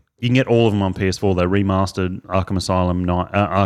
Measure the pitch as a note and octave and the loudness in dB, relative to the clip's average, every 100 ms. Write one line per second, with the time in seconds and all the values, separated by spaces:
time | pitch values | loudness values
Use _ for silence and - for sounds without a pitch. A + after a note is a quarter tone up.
0 | _ _ B2 B2+ C3 A#2 A#2 G#2 F#2+ F2+ | _ _ 0 0 2 4 4 2 0 0
1 | F#2+ F2+ G2+ F2+ F2+ G2+ G2 F#2+ F#2+ - | -2 0 0 0 2 0 2 0 -2 -2
2 | F#2 F#2 - F#2+ F#2 F#2+ F#2 F#2 F2+ F2+ | -6 -6 -4 -2 -2 -4 -2 0 0 0
3 | F2+ F2+ F2+ F#2+ G2+ F#2 | 0 -2 -2 -2 0 0